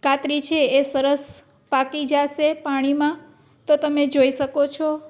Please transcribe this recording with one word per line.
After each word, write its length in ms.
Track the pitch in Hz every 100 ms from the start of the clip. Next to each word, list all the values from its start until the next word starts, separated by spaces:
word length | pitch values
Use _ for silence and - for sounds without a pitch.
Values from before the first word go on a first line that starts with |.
| 285
કાતરી 360 | 277 277 294 285
છે 100 | 320 277 269
એ 20 | 269
સરસ 380 | 269 269 285 - - _ _ _
પાકી 360 | 269 262 302 277
જશે 360 | 285 285 285 302 311
પાણીમાં. 500 | 302 269 269 285 294 330 - _ _ _ -
તો 100 | 294
તમે 200 | 294 294 285 277
જોઈ 180 | 262 269
શકો 280 | 269 - -
છો 160 | - 311 302 -